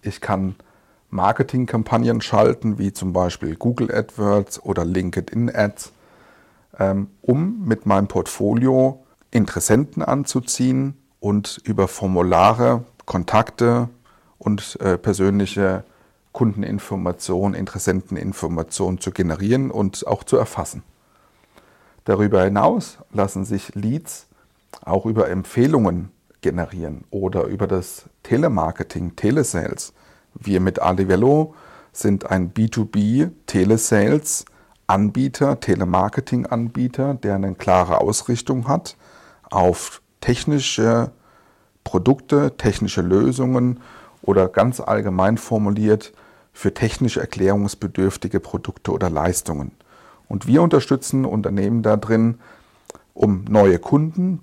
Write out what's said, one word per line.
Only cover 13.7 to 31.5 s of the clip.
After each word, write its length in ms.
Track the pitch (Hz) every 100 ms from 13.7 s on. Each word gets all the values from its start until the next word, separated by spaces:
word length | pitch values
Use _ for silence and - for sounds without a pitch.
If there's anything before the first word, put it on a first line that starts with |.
| 120 117 - _ _ _ _
und, 400 | - 101 - -
äh, 180 | 98 87
persönliche 840 | - 98 95 101 98 101 95 95 - _ _ _ _
Kundeninformationen, 1300 | - 117 104 101 101 - 98 87 90 - 92 101 95
Interessenteninformationen 1400 | 95 98 95 92 - 92 92 - 80 82 82 - 92 92
zu 100 | -
generieren 640 | - 87 80 101 127 135
und 340 | 110 98 - -
auch 160 | 104
zu 140 | - 127
erfassen. 480 | 113 - 82 - - _ _ _ _ _ _ _ _ _ _ _
Darüber 400 | - 101 104 101
hinaus 540 | 95 101 143 226 - - -
lassen 320 | 104 98 95
sich 300 | 95 98 -
Leads 520 | 101 107 147 - - _ _ _ _ _ -
auch 240 | - 95 113
über 240 | 107 95
Empfehlungen 800 | 92 90 - 135 151 101 87 92 _ _ _
generieren 640 | - 87 85 90 82 69 -
oder 340 | 101 95 92
über 220 | - 101 98
das 380 | 95 - - - _
Telemarketing, 920 | - 143 160 101 80 - - - 87 -
Telesales. 800 | 104 147 139 90 - - - _ _ _ _
Wir 260 | - 101 95
mit 180 | 92 -
Alivelo 760 | 87 92 95 95 123 147 156